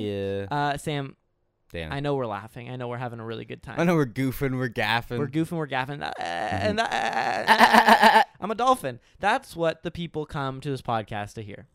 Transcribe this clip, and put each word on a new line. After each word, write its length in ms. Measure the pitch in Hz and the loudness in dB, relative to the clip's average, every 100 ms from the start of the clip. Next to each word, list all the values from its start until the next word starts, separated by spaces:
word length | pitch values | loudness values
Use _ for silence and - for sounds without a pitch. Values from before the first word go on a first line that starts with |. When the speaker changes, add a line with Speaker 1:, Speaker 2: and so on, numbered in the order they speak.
| 104 | -4
Speaker 1:
Yeah. 380 | 101 98 98 98 | -4 -4 -4 -4
Speaker 2:
Uh, 260 | 143 147 143 | -2 0 -2
Sam, 380 | - 147 135 - _ _ _ _ _ | -4 -6 -6 -12 _ _ _ _ _
Speaker 1:
Dan. 220 | 87 80 | -8 -6
Speaker 2:
I 80 | 139 | -4
know 160 | 143 139 | -2 -2
we're 100 | 120 | -2
laughing. 420 | 101 107 - 120 | -6 -10 -14 -12
I 60 | |
know 140 | 127 123 | -8 -8
we're 100 | 120 | -6
having 220 | 123 117 | -8 -8
a 40 | |
really 200 | 113 113 | -10 -10
good 180 | 113 123 | -10 -14
time. 160 | - 131 | -8 0
Speaker 1:
I 60 | |
know 100 | 170 | 2
we're 120 | 165 135 | 4 2
goofing, 520 | 110 135 - 139 131 | 0 -2 -2 -2 -2
we're 120 | 127 | -4
gaffing. 480 | 110 107 117 - 123 | -2 0 0 0 -4
Speaker 2:
We're 100 | 139 | -2
goofing, 240 | 151 165 | -2 -2
we're 160 | 170 147 | -4 -4
gaffing. 340 | 131 127 101 | -4 -4 -6
Uh, 80 | 76 - | -8 -6
Speaker 1:
Mm-hmm. 480 | 87 85 104 - 214 | -6 -4 -4 -2 0
Speaker 2:
and, 140 | 214 | 0
uh, 1400 | 226 - 107 - - - 110 220 220 226 226 - 220 220 220 | 0 0 -2 -2 -2 0 4 6 8 8 8 8 8 8 4
Speaker 1:
<laughs> 80 | - | -2
Speaker 2:
I'm 100 | 190 | -6
a 60 | 220 | 0
dolphin. 420 | 254 254 139 117 _ - | 2 2 0 -8 _ -4
That's 340 | 196 247 - | 0 0 -2
what 300 | 165 165 165 | -2 -2 -2
the 80 | 175 | -6
people 340 | 175 165 156 151 | -8 -8 -8 -8
come 340 | 156 135 131 | -6 -6 -6
to 80 | 147 | -6
this 120 | 131 | -6
podcast 520 | - 113 104 107 104 | -2 -2 -2 -8 -8
to 80 | - | -10
hear, 240 | 104 101 - | -12 -14 -18